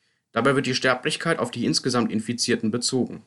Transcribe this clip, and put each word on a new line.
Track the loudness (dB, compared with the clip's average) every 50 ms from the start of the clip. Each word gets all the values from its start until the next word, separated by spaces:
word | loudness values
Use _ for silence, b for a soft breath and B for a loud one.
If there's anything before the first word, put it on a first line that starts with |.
| b b b b b _ _
Dabei | 2 2 4 4
wird | 2 2
die | 0 -2
Sterblichkeit | 0 2 2 2 2 0 -4 -4 -2 0 -2 0 0
auf | 0 -4 -2
die | -2 -2
insgesamt | 0 0 0 0 0 2 2 0 2
Infizierten | 0 -2 -2 -2 -4 -2 0 0 0 0 0 -2 -2
bezogen. | 0 -2 0 0 0 0 0 -4 -12 -16